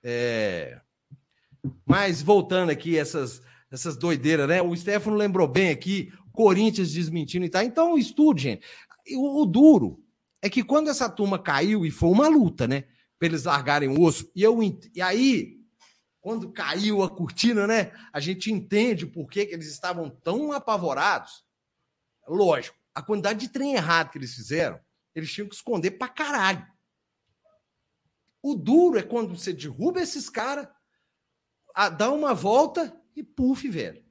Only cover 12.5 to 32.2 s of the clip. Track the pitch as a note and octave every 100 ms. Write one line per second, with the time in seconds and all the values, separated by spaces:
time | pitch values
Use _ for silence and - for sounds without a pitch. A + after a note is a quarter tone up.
12.5 | - A#2+ C3+ - _ _ _ E3 D#3+ C3+
13.5 | C#3+ C3 D3 C#3 C#3+ E3+ - - F3+ G#3
14.5 | A#3 G#3+ - - - F3+ G#3 C4+ A3 -
15.5 | - _ _ _ _ _ _ F#3+ A3+ F3+
16.5 | - D#3 E3 G#3+ G3+ F#3+ - E3 - A3+
17.5 | A3 G3+ A3+ F#3 - - C#3+ D3 F#3+ G#3+
18.5 | G#3 - G#3 A#3+ F#3+ D3+ E3+ C#3+ G3+ G3+
19.5 | E3+ D3+ D3 F3+ F3+ D#3 - - G#3+ D4+
20.5 | C#4+ - G#3+ E3+ C3+ F#3 F3 - - _
21.5 | _ _ _ _ _ _ _ - F3 F#3+
22.5 | C#3+ - _ _ - - G#3 G3+ G#3+ A#3+
23.5 | C4 C#4 C4 D#3 E3 D#3+ - B2+ B2 A2
24.5 | D3+ D3+ - _ _ _ D#3+ D#3+ - G3+
25.5 | - - G#3+ E3+ - B3+ - D4 C#4 F#3+
26.5 | F3+ - _ _ _ _ _ _ _ D#5
27.5 | D#5 _ _ _ _ _ _ _ _ C#4
28.5 | A3 D#3 D4+ F4 A#3 F3 A#3 G#3+ F3 -
29.5 | D#3 C#3+ B2 B3+ F4+ E4+ D4 - - A#3+
30.5 | C#4+ - _ _ _ _ _ _ _ _
31.5 | _ _ - G3+ D#3+ A3 D4